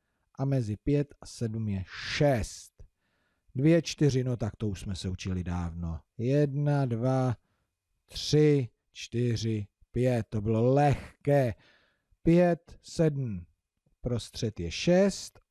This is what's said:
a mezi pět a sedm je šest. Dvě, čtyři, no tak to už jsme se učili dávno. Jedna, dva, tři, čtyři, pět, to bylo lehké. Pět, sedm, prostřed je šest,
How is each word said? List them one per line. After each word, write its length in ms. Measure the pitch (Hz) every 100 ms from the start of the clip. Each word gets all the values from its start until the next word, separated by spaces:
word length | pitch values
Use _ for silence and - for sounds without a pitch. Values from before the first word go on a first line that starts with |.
| _ _ _
a 100 | -
mezi 320 | 139 139 107 107
pět 380 | - 143 143 -
a 60 | -
sedm 420 | - 117 113 107
je 160 | 98 92
šest. 880 | - - - 147 127 - - - _ - _ _ _ _ _ _
Dvě, 280 | 127 147 170
čtyři, 420 | - - 147 127
no 120 | 127 120
tak 200 | 107 -
to 120 | 107
už 120 | 92
jsme 160 | 104 92
se 120 | 98
učili 360 | 92 95 92
dávno. 560 | 87 87 85 85 85 78 _ -
Jedna, 680 | 117 143 147 139 147 143 131
dva, 500 | 113 127 131 127 110 _ _ _ _ _ _
tři, 640 | _ - - 151 151 143 120 _ _
čtyři, 760 | - - 117 120 110 113 110 101 _ _
pět, 340 | 117 127 120 107
to 120 | 110
bylo 340 | 104 110 123
lehké. 800 | 139 147 123 - _ - 143 123 - _ _ _ _ _ _
Pět, 560 | - 170 175 170 - -
sedm, 640 | - - 160 139 127 95 85 _ _ _ _ _
prostřed 600 | 127 117 - - 113 -
je 100 | 85
šest, 680 | - - 175 196 - - - -